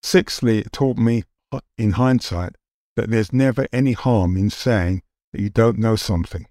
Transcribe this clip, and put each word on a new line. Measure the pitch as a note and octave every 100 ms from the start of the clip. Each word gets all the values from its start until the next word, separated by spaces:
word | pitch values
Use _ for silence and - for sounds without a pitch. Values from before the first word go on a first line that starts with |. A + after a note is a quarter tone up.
Sixthly, | - F#3 - - B2 A2
it | -
taught | - C3+ A#2+
me, | A2+ A#2 - _ _ C3+ - -
in | G#2+
hindsight, | F#2 B2+ B2+ - F2 F2+ - _ _ _ -
that | G#2
there's | A2+ G#2+
never | B2 C3+ B2 C3
any | B2 C3+
harm | A#2+ C3 A#2 F2+ F#2
in | G2+
saying | - - A2 F2 F#2+ - _ _
that | -
you | G2+
don't | G2+ A2+ G#2+
know | A2 A2
something. | - F2+ - - -